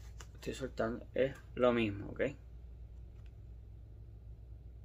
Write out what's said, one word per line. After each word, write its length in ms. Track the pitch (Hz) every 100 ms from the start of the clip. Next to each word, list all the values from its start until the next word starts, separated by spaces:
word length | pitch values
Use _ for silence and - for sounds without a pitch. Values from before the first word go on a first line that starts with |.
| - - - -
estoy 180 | -
soltando, 520 | - 131 - 113 120 -
es 240 | - 135 - -
lo 200 | - 123
mismo, 340 | 120 110 101 104
¿ok? 120 | - 127 - - - - - - - - - - - - - - - - - - - - - - - - -